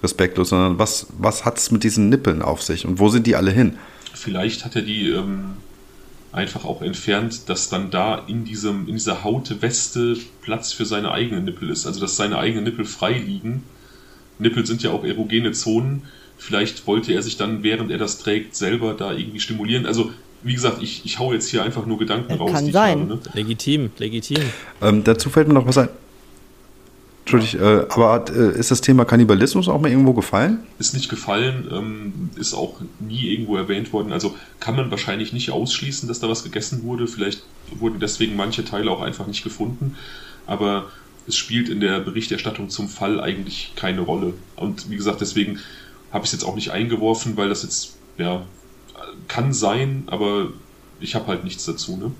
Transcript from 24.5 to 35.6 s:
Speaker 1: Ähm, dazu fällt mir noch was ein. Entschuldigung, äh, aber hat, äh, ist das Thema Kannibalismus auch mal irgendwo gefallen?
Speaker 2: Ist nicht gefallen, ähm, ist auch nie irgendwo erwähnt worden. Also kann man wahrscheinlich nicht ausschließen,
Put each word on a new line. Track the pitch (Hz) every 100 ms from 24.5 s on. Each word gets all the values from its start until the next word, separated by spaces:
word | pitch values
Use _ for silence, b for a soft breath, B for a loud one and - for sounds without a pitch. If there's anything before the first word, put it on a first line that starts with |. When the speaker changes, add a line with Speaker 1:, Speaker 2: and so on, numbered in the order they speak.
| B B -
Speaker 1:
Ähm, | 101 104
dazu | 107 113 -
fällt | 160 151
mir | 143
noch | 120
was | 127
ein. | 120 - - - - - - - - - - - - - -
Entschuldigung, | 120 110 -
äh, | 101 104 -
aber | - 113
hat, | 117 -
äh, | 117 113 98
ist | 113
das | 123
Thema | - 131
Kannibalismus | 117 117 113 98 123 190 180
auch | 147
mal | 151
irgendwo | 127 135
gefallen? | 117 95 - 147 226 - -
Speaker 2:
Ist | -
nicht | 135 -
gefallen, | - - 101 127 131 -
ähm, | 90 110 107 104 - 170 -
ist | -
auch | - 73 - - -
nie | 110 117 -
irgendwo | - 110 98
erwähnt | 95 101 110
worden. | 107 98
Also | - 202 B B B
kann | - 131
man | 127
wahrscheinlich | - - 104 110
nicht | 120 -
ausschließen, | -